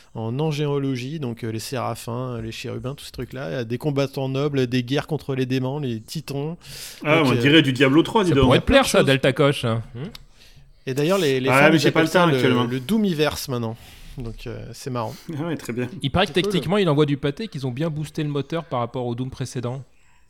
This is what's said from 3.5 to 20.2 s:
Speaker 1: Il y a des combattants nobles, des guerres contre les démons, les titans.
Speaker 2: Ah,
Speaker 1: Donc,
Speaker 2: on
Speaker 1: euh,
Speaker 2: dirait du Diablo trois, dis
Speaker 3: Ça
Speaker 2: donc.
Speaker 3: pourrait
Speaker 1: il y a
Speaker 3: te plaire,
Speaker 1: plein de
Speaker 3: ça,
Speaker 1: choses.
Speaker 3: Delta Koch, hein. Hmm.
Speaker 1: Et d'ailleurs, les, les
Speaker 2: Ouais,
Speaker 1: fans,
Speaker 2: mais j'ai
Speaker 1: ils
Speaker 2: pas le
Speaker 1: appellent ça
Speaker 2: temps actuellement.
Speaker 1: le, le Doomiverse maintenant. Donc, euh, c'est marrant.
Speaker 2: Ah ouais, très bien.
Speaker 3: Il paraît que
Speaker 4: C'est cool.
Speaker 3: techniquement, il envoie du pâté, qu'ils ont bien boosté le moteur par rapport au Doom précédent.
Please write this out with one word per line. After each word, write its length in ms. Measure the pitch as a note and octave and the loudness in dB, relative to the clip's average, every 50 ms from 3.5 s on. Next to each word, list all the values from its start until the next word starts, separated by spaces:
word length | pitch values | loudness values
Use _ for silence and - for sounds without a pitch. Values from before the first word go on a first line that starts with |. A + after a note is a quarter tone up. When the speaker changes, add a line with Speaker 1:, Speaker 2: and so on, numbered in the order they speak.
Speaker 1:
Il 40 | D#3 | -6
y 20 | |
a 80 | C3 A#2 | -6 -6
des 140 | A2+ B2 A#2+ | -4 -4 -4
combattants 500 | - D3+ C#3 C3+ C#3 C3 - C#3 C3+ C3 | -2 -2 0 0 0 -2 -2 -4 -4 -2
nobles, 380 | C3 C3+ D3 D3+ C#3+ C3+ C3 A#2+ | -2 -2 -2 0 0 0 0 2
des 160 | B2+ B2+ B2 | 0 -2 -2
guerres 240 | A#2+ C#3 D3 - - | 0 -2 -4 -2 -4
contre 260 | D#3 C3+ - - C3+ | -6 -6 -4 -4 -4
les 100 | C3 C3 | -2 -2
démons, 340 | B2 C3 C3 B2+ C3 C#3 D3+ | -2 -2 -2 -2 -2 -4 -4
les 200 | D3 B2 A#2 A2 | -4 -4 -6 -6
titans. 560 | A2+ - - D#3+ - - C3+ C#3 C#3+ D#3+ E3+ - - - - - - - - - - | -8 -10 -12 -10 -10 -8 -8 -6 -6 -6 -8 -10 -14 -18 -16 -16 -16 -16 -14 -6 0
Speaker 2:
Ah, 140 | D3+ D#3 E3 | 2 4 4
Speaker 1:
Donc, 80 | D3+ | 4
Speaker 2:
on 60 | B2+ A#2+ | 4 4
Speaker 1:
euh, 80 | A#2+ | 4
Speaker 2:
dirait 200 | A#2+ C#3+ D#3 D#3+ | 6 6 6 6
du 140 | C#3 C3+ B2+ | 6 6 4
Diablo 280 | A#2+ C#3 C3 C3+ E3 E3+ | 4 4 4 6 4 4
trois, 180 | - - A3+ G3 | 4 2 2 4
dis 80 | F3 | 4
Speaker 3:
Ça 60 | C#3+ | 4
Speaker 2:
donc. 80 | C#3 C3 | 4 6
Speaker 3:
pourrait 120 | B2+ C3 | 6 6
Speaker 1:
il 40 | - | 4
y 20 | - | 4
a 0 | |
Speaker 3:
te 40 | |
plaire, 160 | - C#4 C4+ B3+ | 6 4 4 6
Speaker 1:
plein 40 | |
de 40 | - | 6
Speaker 3:
ça, 80 | - G3 | 4 4
Speaker 1:
choses. 60 | D3 | 4
Speaker 3:
Delta 260 | C3+ C3+ C3 - C#3+ B2 | 4 4 4 4 2 2
Koch, 300 | - D3 C#3 B2+ - - | 4 2 2 2 0 0
hein. 180 | A#2 A2+ A2+ G#2+ - - | -2 -2 -2 -4 -8 -12
Hmm. 100 | A#2 D3 A3 A#3 - - - - - - - - - - - - _ - | -12 -12 -12 -14 -16 -20 -20 -20 -20 -20 -20 -20 -20 -20 -20 -20 _ -8
Speaker 1:
Et 80 | C3+ B2+ | -6 -2
d'ailleurs, 240 | C#3 D3 E3 G3 G3+ | 0 0 2 2 2
les, 200 | E3+ C#3 C3+ C3 | 2 2 2 2
les 120 | B2+ C3+ | 2 4
Speaker 2:
Ouais, 40 | B2+ | 6
Speaker 1:
fans, 160 | C3+ D3 D#3 | 8 8 8
Speaker 2:
mais 80 | D#3+ D#3 | 8 6
j'ai 100 | C3 E3+ | 4 4
Speaker 1:
ils 40 | - | 4
Speaker 2:
pas 80 | D#3+ | 4
le 60 | D#3+ | 2
Speaker 1:
appellent 60 | D#3 - | 4 4
ça 120 | F#3 F3 | 4 4
Speaker 2:
temps 100 | E3 C#3 | 6 4
actuellement. 300 | B2+ B2 C3 B2+ B2 B2 | 4 4 4 4 4 2
Speaker 1:
le, 60 | A#2 | 0
le 100 | B2+ C3 | -2 -4
Doomiverse 680 | B2+ A#2+ G#3+ A3+ G#3 G3 E3 D3 D3+ D3 B2+ - - - | -2 0 0 2 2 2 2 2 0 0 0 -4 -6 -6
maintenant. 280 | B2+ A#2+ A#2 A2+ A2+ - - - - - - - - | -4 -4 -4 -6 -8 -10 -14 -20 -20 -20 -18 -16 -14
Donc, 300 | - A#2+ A2+ A2 - - | -12 -12 -10 -12 -12 -12
euh, 180 | B2 G#2+ A2 G#2+ A#2+ A#2 | -12 -12 -12 -12 -14 -14
c'est 160 | - - C3+ | -12 -10 -6
marrant. 260 | B2+ B2 A2 A2 A#2+ - - - E3 C3+ | -6 -4 -4 -6 -8 -12 -14 -10 -8 -6
Speaker 2:
Ah 100 | D#3+ E3+ | -6 -6
ouais, 80 | D#3 C3 | -6 -6
très 160 | - - A#2 | -6 -8 -6
bien. 120 | B2 B2 A#2+ - - | -6 -6 -6 -6 -8
Speaker 3:
Il 100 | - - | -6 -2
paraît 140 | - F3 G#3 | 0 0 0
que 80 | - - | 0 2
Speaker 4:
C'est 80 | F#3+ | 0
cool. 100 | - G3+ | 0 0
Speaker 3:
techniquement, 280 | G3+ E3 C3 D3+ G3 G#3+ | 0 -2 0 0 0 2
il 100 | G3 E3+ | 2 4
envoie 160 | C#3+ D3 D3+ | 4 4 4
du 140 | C#3+ C#3+ B2+ | 2 2 -2
pâté, 300 | - C#3+ C#3 - A3+ - | -2 -4 -4 -4 -8 -10
qu'ils 180 | - C#3+ C3+ | -8 -8 -6
ont 40 | C3 | -6
bien 200 | A#2+ C3 E3 E3+ | -4 -4 -4 -4
boosté 320 | D3 D3+ D#3 - - D#3+ D3+ | -4 -4 -8 -8 -6 -6 -4
le 80 | D3 | -4
moteur 340 | C#3+ C#3+ C#3 - D#3+ E3 D#3 | -2 -4 -4 -4 -6 -6 -6
par 160 | - C3+ B2 | -4 -4 -4
rapport 240 | A#2+ A#2 - C3 B2 | -4 -4 -4 -6 -4
au 100 | A#2+ A#2+ | -4 -4
Doom 140 | A#2+ C3 C3 | -4 -6 -8
précédent. 560 | - - C3 - - C3 A2+ A#2+ B2+ C#3 B2 _ _ _ _ _ _ _ | -8 -8 -10 -8 -8 -8 -6 -6 -8 -10 -12 _ _ _ _ _ _ _